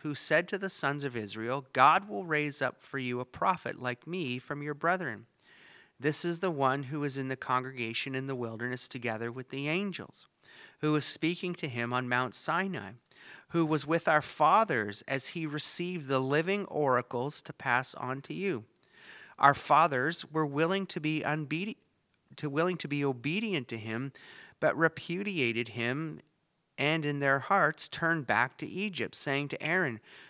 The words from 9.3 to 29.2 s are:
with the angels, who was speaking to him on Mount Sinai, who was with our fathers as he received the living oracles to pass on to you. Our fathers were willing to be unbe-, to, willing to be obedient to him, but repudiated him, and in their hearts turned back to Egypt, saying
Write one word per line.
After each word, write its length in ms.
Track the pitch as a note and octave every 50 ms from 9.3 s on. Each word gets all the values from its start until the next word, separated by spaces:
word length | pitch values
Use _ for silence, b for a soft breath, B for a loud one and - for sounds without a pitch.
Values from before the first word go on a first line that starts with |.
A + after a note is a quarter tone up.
| A#2
with 160 | C3 B2+ -
the 180 | - C3+ C#3 D3
angels, 600 | D#3 F3+ G3+ G3+ F3 - F#2+ - - - - - _ _ B B B B B B B B
who 120 | B D3+ D3+
was 120 | D3+ C#3+
speaking 520 | - - - - D#3+ F3 E3+ - F#3 F3
to 100 | - -
him 260 | D3+ A#2 B2 A#2+ A#2 B2
on 160 | B2+ B2+ B2
Mount 280 | B2 B2 B2+ B2 G2+
Sinai, 560 | - - - D#3 E3+ F#3+ G3 F#3 C3+ G2+ G2 G2+ - _ _ B B B B B B B B
who 180 | B E3+ E3
was 180 | D3+ D#3 D3+ C3+
with 220 | C#3+ D#3+ E3+ -
our 160 | - D#3+ D3+ C#3+
fathers 800 | - - - D#3 D3 F3 G#3 A3+ G#3+ D#3 A#2+ G#2+ G#2 G#2 - - -
as 200 | C3+ C3+ - -
he 160 | - E3+ D#3+
received 600 | D#3 D3 D3+ - - - - F3 F3 F3+ F3 C#3+
the 140 | C3+ C#3 C3
living 460 | C3 C3 C#3 D3+ D#3+ F3 G3 G#3 G3
oracles 760 | - - D3+ D3+ C#3 B2+ B2 B2 - - A#2+ B2 C#3+ D3+ - -
to 100 | - -
pass 440 | - - C3+ B2 B2 C3 - -
on 240 | - - B2+ C3 C3+ C#3
to 120 | - D3+
you. 300 | E3+ F#3+ G3+ E3+ A#2 A2 - _ _ _ B B B B B B B B B B B
Our 140 | - C#3 C#3+
fathers 720 | - - - D3+ D3 D#3+ E3+ D3 B2+ B2+ D3+ E3+ - -
were 220 | - D3 D#3+ D#3
willing 400 | D3 C#3 C#3+ D#3+ E3 F#3+ G3 G3
to 140 | F3+ - F3
be 220 | D3+ D#3 D#3 D#3 -
unbe-, 560 | C3 D3 D#3 D3+ C3+ D3 D#3+ F#3 A3 G#3 - _ _ _ _ _ _ _ _ _ _ -
to, 120 | - - D3+
willing 280 | C#3 D3 E3 F3+ F#3
to 100 | E3 -
be 180 | D3 C#3+ C#3+ C#3+
obedient 640 | C#3 C3+ B2 A#2 C#3 D#3+ G3+ A3 A3+ G3 D#3 B2 -
to 100 | A#2 A2+
him, 340 | G#2 A2+ A2 A2+ C3 C#3 - B B B B B B B B B
but 160 | - D3+ - C3+
repudiated 920 | E3 E3 D#3+ - - - E3+ F3+ G3+ G#3 G3 E3+ C3+ A#2 A#2 A2+ A#2+ A2+
him, 500 | G#2 A#2 A#2 A#2+ B2+ C#3+ D#3+ D#3+ D3+ D3+ - _ _ _ _ _ _ _ _ _ _
and 280 | - C3+ D3 D#3 D#3+ D3+
in 160 | D3 D3 C#3+
their 180 | C#3+ C#3 C3+ C#3
hearts 500 | C3+ - G3 G3 E3+ D3 D#3 - - -
turned 380 | - - - E3 E3 E3 C#3
back 300 | - A2+ G#2+ A#2+ C3 -
to 100 | - -
Egypt, 480 | - - F3+ G3+ G#3+ F#3 C#3+ A#2 F2 -
saying 320 | -